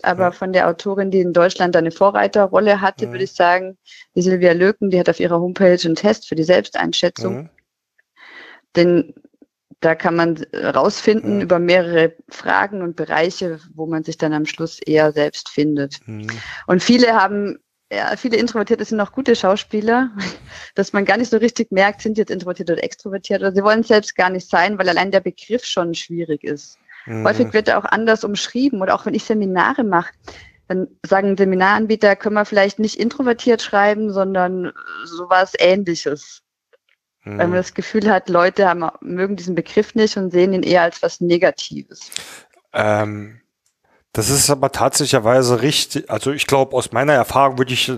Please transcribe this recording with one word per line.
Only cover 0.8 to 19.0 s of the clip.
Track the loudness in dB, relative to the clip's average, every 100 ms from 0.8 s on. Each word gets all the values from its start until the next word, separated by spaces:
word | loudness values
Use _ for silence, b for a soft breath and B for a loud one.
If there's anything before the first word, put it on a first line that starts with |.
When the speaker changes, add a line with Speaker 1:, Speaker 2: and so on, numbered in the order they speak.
| -4 -4 0
Speaker 1:
die | 0
in | 2
Deutschland | 4 2 2 2 2
eine | 0
Vorreiterrolle | 2 2 4 2 2 2 4 4 2
hatte, | 0 -2 -8
Speaker 2:
Mhm. |
Speaker 1:
würde | -6
ich | -6
sagen, | 2 2 2 -2 -14 B B B
die | -2
Silvia | 0 4 4
Löken, | 4 2 2 0
die | 2
hat | 0
auf | 0
ihrer | 0 0
Homepage | -2 2 4 4
einen | 0 0
Test | 0 0 -4
für | -2
die |
Selbsteinschätzung. | 2 2 2 -4 -4 0 -2 -2 -6 -8
Speaker 2:
Mhm. | -12 _ _ _ _ _ _ B B B B B _ 2
Speaker 1:
Denn | 4 2 0 -10 _ _ _ _ _ -2
da | 0
kann | 0 0 0
man | 0 -2 -8
rausfinden | -6 -2 0 0 0 0 0 0 -2
Speaker 2:
Mhm. |
Speaker 1:
über | 0 2
mehrere | 4 2 4 2 2 -2 _
Fragen | -10 -2 0 -2 -4
und | -8 -8
Bereiche, | -4 -2 -2 -4 -8 -8 -14
wo | -12 -6
man | -6
sich | -6 -4
dann | -2
am | -2 -4
Schluss | -6 -10 -8
eher | 0 2 2
selbst | 2 -2 -4 -8
findet. | -2 -2 -2 -6 -10 -14
Speaker 2:
Mhm. | -12 -10 -12 B B -2
Speaker 1:
Und | 0
viele | 4 4 4
haben, | 4 2 0 -6 -8 _ _ _
ja, | -6 -4 -4
viele | -2 0
Introvertierte | 0 -2 -2 -2
sind | -2 -4